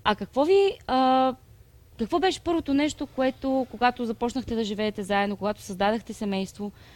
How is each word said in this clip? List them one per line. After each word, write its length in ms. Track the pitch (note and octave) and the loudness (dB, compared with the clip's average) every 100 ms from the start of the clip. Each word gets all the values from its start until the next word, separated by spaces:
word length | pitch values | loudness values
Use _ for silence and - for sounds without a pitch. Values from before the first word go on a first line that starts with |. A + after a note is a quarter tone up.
А 100 | - | -2
какво 300 | G#3 G3+ B3+ | 0 -2 0
ви, 260 | D4+ G4 G4 - - | 4 6 4 0 -2
а, 480 | C4 C4 C4 C4 B3+ - - - - - - | 2 4 4 2 -2 -14 -20 -20 -20 -20 -8
какво 200 | A3 E4+ | -2 0
беше 220 | F#4 - | 0 0
първото 340 | E4+ E4+ C#4+ | -2 -2 0
нещо, 320 | C#4 D4+ - D4 | 0 0 -2 -8
което, 600 | - C4 - C4+ C4+ B3 | -2 -2 -2 -2 -2 -2
когато 340 | G#3+ B3 B3 | 0 0 0
започнахте 500 | A#3 A3 A#3+ B3+ - | -6 -2 -2 -2 -4
да 100 | A3+ | -4
живеете 380 | G#3 G#3 G#3+ G#3 | -2 -2 -4 -4
заедно, 340 | F#3+ G3+ G3+ G3 | -2 0 0 -2
когато 260 | G3 G#3 | -4 -6
създадахте 500 | - F#3 G3+ A3 A3 | -8 0 0 0 -4
семейство, 600 | G#3 G#3 G3 F#3+ - G#3 - - | -8 -4 -4 -4 -8 -12 -12 -20